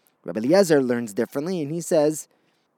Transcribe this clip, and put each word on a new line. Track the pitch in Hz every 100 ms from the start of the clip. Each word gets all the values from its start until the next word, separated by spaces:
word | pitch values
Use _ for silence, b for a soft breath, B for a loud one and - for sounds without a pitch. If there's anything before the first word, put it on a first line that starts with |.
| _ _ -
Rabbi | 90
Eliezer | 120 185 185 147
learns | 127 120 117
differently, | 101 113 139 160 185
and | 143
he | 170
says | 160 170 147 156 - _ _ _ _